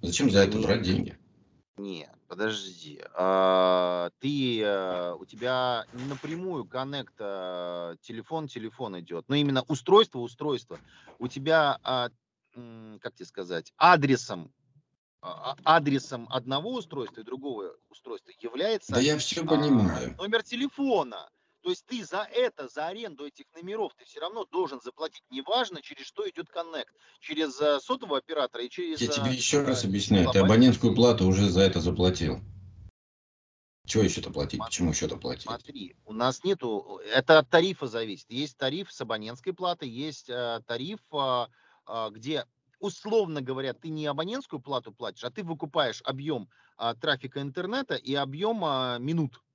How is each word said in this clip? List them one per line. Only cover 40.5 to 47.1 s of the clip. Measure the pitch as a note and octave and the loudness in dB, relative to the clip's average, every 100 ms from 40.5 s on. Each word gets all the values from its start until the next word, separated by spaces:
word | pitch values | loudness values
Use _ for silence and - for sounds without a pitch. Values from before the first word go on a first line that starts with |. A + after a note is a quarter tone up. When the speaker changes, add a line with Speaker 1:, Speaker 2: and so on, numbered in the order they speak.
| A#2 A#2+ | -6 -6
Speaker 2:
тариф, | A#2+ C#3+ G#3+ _ | -8 -6 -10 _
а, | D3+ C3+ B2+ C3 _ _ _ _ | -2 0 0 -2 _ _ _ _
а, | A2+ A2 | -6 -6
где, | G#2 A#2+ E3 - _ _ _ | -8 -6 -6 -6 _ _ _
условно | G3+ - G#3+ A3+ F#3+ D3+ | -8 -8 0 0 0 -4
говоря, | C3 C3 C3+ | -6 -4 -4
ты | A#2+ E3 | -6 -8
не | D#3 D3+ | -6 -4
абонентскую | C#3+ E3+ B3 - D#3 | -4 -4 -6 -10 -12
плату | C3 C3+ - | -6 -6 -6
платишь, | G#2 A2+ F#2 | -10 -10 -8
а | B2+ | -12
ты | D#3+ | -10
выкупаешь | F3 E3 D3+ D#3+ C3+ A2 - | -8 -8 -4 0 0 -2 -6
объём, | C3 C#3+ C3+ G2 _ _ _ | -6 -4 -6 -6 _ _ _
а, | A#2 A#2+ | -4 -2
трафика | D#3 | -2